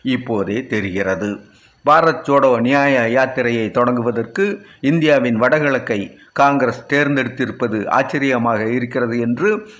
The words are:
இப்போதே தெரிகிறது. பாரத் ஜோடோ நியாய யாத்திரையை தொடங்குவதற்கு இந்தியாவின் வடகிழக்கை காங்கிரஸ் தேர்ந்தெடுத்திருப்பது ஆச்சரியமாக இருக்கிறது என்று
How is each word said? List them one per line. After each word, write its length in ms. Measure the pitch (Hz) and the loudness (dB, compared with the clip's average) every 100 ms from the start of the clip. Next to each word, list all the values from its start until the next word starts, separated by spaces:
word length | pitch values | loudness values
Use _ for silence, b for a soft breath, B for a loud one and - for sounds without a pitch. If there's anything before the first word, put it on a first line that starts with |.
இப்போதே 640 | 131 123 123 107 98 113 - | -4 -4 -2 -2 -2 -4 -4
தெரிகிறது. 680 | 107 98 92 95 90 104 101 - b b b 143 | -4 -4 -4 -2 -2 -4 -8 -14 b b b 2
பாரத் 320 | 160 165 135 - | 4 4 0 2
ஜோடோ 320 | 139 131 117 | 4 4 2
நியாய 480 | 120 143 139 131 113 | 2 2 2 2 2
யாத்திரையை 640 | 127 127 131 120 117 107 | 2 0 0 -2 0 -2
தொடங்குவதற்கு 920 | 123 123 120 117 117 113 - 202 - B B | 0 0 0 -2 -4 -6 -4 -4 -4 B B
இந்தியாவின் 560 | 135 165 156 139 123 110 | 0 2 4 2 2 2
வடகிழக்கை 800 | 127 151 143 127 123 107 90 B B | 2 2 0 -2 -2 -4 -4 B B
காங்கிரஸ் 540 | - 139 139 123 117 - | 2 2 4 0 -4 -2
தேர்ந்தெடுத்திருப்பது 960 | 143 143 139 120 - 127 - 120 107 98 | 0 2 0 -2 -4 -6 -2 -4 -2 0
ஆச்சரியமாக 800 | 127 135 175 139 120 117 107 110 | 0 0 -2 0 0 0 0 -2
இருக்கிறது 520 | 123 120 131 120 120 | -2 -4 -4 -2 -2
என்று 480 | 117 120 208 214 B | -2 0 -2 -2 B